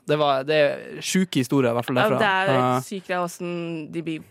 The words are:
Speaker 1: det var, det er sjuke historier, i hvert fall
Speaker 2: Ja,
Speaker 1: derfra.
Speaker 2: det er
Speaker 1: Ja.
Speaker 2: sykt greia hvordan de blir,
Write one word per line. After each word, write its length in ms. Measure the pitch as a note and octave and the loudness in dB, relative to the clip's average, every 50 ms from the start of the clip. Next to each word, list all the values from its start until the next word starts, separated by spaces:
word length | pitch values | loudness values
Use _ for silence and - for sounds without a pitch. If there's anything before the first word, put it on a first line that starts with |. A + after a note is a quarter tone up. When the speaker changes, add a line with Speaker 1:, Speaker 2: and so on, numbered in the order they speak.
| - | -2
Speaker 1:
det 120 | - D3 D3+ | 0 0 2
var, 240 | D3+ C#3+ C3+ C3+ C3+ | 2 2 2 0 0
det 120 | D3 D#3 | 0 2
er 440 | D3+ D3 C#3 C3+ A#2 A#2 B2 D3 D#3 | 4 4 2 2 -2 -8 -12 -12 -10
sjuke 400 | - - - F#3 F#3+ - - C3+ | -6 -2 0 0 0 2 0 -2
historier, 300 | B2 - D3 C#3 B2+ A#2 | 0 2 2 2 4 2
i 40 | A#2 | 2
hvert 120 | A#2+ A#2+ | 0 -2
fall 100 | - C3 | 0 2
Speaker 2:
Ja, 120 | B2+ B2 C3 | 2 2 2
Speaker 1:
derfra. 100 | C3 B2+ | 2 2
Speaker 2:
det 100 | - - | 2 2
er 260 | - F#3 F#3+ - C3+ | 2 2 2 2 2
Speaker 1:
Ja. 260 | B2+ B2+ B2+ B2+ B2+ | 2 2 2 2 0
Speaker 2:
sykt 260 | C3 - G#3 F#3+ - | -2 -6 -10 -10 -6
greia 140 | - F3+ F3+ F3 | -6 -4 -4 -4
hvordan 680 | F3 - - F3+ F3 F3 E3+ E3+ E3+ E3+ D#3+ D3+ E3 | -4 -6 -8 -8 -8 -6 -6 -6 -6 -8 -8 -10 -10
de 100 | E3 E3+ | -10 -8
blir, 200 | D#3+ E3 D#3+ D#3 E3 - | -8 -8 -8 -10 -10 -12